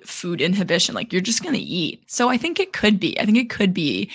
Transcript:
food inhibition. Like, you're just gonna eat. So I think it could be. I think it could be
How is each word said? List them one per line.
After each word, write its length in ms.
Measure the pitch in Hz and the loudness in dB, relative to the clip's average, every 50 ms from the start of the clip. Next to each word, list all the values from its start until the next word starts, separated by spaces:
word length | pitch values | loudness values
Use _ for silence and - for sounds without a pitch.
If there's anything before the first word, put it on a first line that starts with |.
| - | -8
food 360 | - - - - 175 175 156 | -10 -8 -6 -6 -4 -2 0
inhibition. 540 | 135 170 185 202 180 - 170 165 - - - | 0 0 2 0 0 2 2 2 2 0 -2
Like, 180 | 95 - - | -6 -6 -2
you're 100 | - 185 | -2 -2
just 200 | 185 240 220 - | 0 0 -2 -2
gonna 160 | - 359 269 180 | -2 -2 -4 -4
eat. 440 | - - - - 160 - - - _ - | -4 -4 -4 -4 -4 -4 -6 -10 _ -6
So 200 | - - 247 247 | -2 0 2 2
I 80 | 254 | 2
think 240 | 233 - 339 339 - | 0 -2 -2 -2 -2
it 120 | 381 381 | -2 -4
could 280 | - - - 214 214 185 | -2 2 2 4 4 4
be. 180 | - - - - | 2 0 0 0
I 60 | - | 2
think 120 | 208 214 240 | 4 4 4
it 120 | 254 240 | 4 2
could 240 | - - 208 190 180 | 0 0 0 2 2
be 360 | 180 160 143 101 90 208 - | 0 0 0 0 -2 -4 -6